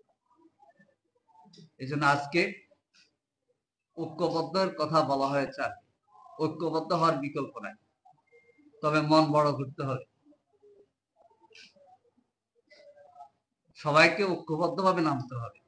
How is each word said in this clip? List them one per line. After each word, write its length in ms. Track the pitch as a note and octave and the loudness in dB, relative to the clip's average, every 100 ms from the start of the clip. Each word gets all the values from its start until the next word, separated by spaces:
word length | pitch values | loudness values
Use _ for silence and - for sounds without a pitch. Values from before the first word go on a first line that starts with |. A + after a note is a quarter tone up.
| _ _ _ D#4+ E4+ _ G5+ _ C#5 _ _ _ _ - - - - _ | _ _ _ _ _ _ _ _ _ _ _ _ _ -20 -20 -20 -20 _
এই 100 | C3 | -8
জন্য 180 | D3 D3 | 0 2
আজকে 360 | C#3+ C#3+ E3+ G3 - _ _ _ _ _ _ _ _ _ _ _ _ _ - | 2 0 -2 -2 -6 _ _ _ _ _ _ _ _ _ _ _ _ _ -10
ঐক্যবদ্ধের 800 | D#3+ - E3+ E3 - F#3 F#3+ - | -10 -2 -2 0 -2 0 -2 -2
কথা 260 | D3+ D#3 | 0 2
বলা 260 | C3+ C#3 C3+ | 2 2 2
হয়েছে, 340 | C#3+ C3+ - | 0 -2 -4
আর 100 | B2 - _ _ _ - - - | -8 -8 _ _ _ -20 -20 -4
ঐক্যবদ্ধ 540 | D#3 D#3 E3+ D#3 D#3 | -4 -2 -4 -4 -2
হওয়ার 240 | E3+ E3 D3+ | 2 2 2
বিকল্প 400 | C#3 D3 C3+ A#2 | -4 -6 -8 -10
নাই, 160 | G#2 - _ _ _ _ _ - _ _ - - | -14 -14 _ _ _ _ _ -20 _ _ -20 -6
তবে 200 | D3+ D3+ | 0 0
মন 300 | D3+ D#3 D3+ | 4 4 6
বড় 200 | D3+ D3 | 4 2
করতে 320 | C3+ C3+ - | 0 -6 -6
হবে, 220 | C3+ B2+ - _ _ _ _ _ - G4+ G4+ _ _ _ _ G#4 _ A4 - C#5+ C#5+ F#5 A#4+ _ _ _ _ _ _ D5+ C#5+ C#5+ C#5+ F5+ - _ _ _ _ - | -6 -6 -8 _ _ _ _ _ -20 -20 _ _ _ _ _ _ _ -20 -20 _ -20 -20 _ _ _ _ _ _ _ -20 -20 -20 -20 -20 -20 _ _ _ _ -8
সবাইকে 480 | D3+ D3 E3+ E3+ | 2 6 6 4
ঐক্যবদ্ধভাবে 760 | G3 E3+ - D#3 E3+ E3+ F#3+ F3 | -2 -2 -4 -2 -2 2 2 2
নামতে 340 | D#3+ C3+ B2+ B2+ | 0 -2 -6 -10
হবে। 240 | A#2 - | -12 -14